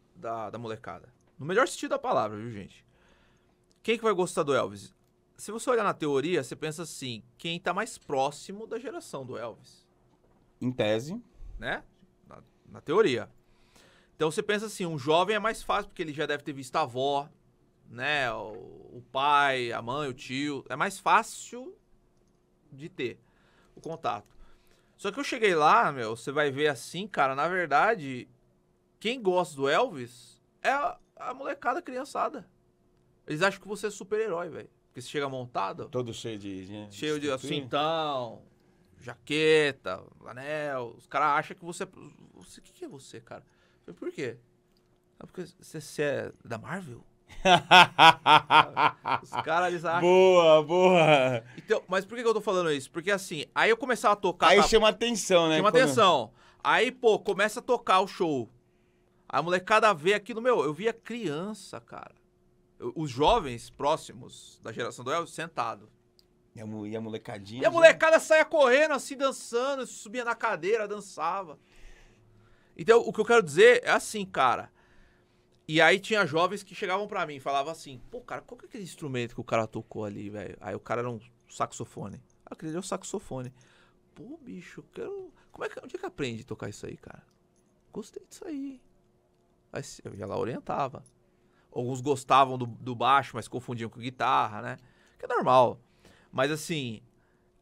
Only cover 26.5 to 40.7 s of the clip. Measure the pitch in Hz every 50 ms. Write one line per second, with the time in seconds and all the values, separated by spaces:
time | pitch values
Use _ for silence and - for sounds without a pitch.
26.5 | 127 135 151 151 143 123 - - - 170 202 220 - - 143 131 135 139 147 170
27.5 | 185 185 175 151 139 143 170 208 233 196 143 135 131 123 - _ _ _ _ _
28.5 | _ _ _ _ _ _ _ _ _ _ - 208 254 269 220 190 180 180 175 170
29.5 | 151 135 139 139 151 180 247 262 185 135 120 120 - - - - _ _ _ _
30.5 | _ _ - 208 262 285 285 - - - _ _ _ - - - - 262 277 302
31.5 | 277 - - 240 262 349 - - 254 247 285 - - 202 - 240 311 254 175 _
32.5 | _ _ _ _ _ _ _ _ _ _ _ _ _ _ - - 151 151 185 196
33.5 | 190 - - 190 214 196 - 214 202 - 214 185 214 214 220 214 165 170 175 165
34.5 | 135 104 - - _ _ _ _ - 131 123 - - 151 143 139 131 131 123 120
35.5 | - - 196 190 165 - 117 - - 123 123 113 107 - - 117 110 104 98 101
36.5 | 95 95 95 92 104 107 104 104 104 101 156 151 151 151 143 147 131 131 127 135
37.5 | 165 147 135 117 151 143 151 156 165 160 156 151 143 131 123 113 104 101 - _
38.5 | _ _ _ _ _ _ _ _ _ - - 123 123 _ - - 147 156 156 156
39.5 | 156 156 151 143 127 - - 95 92 92 95 - _ - - - 113 127 135 143
40.5 | 151 156 147 147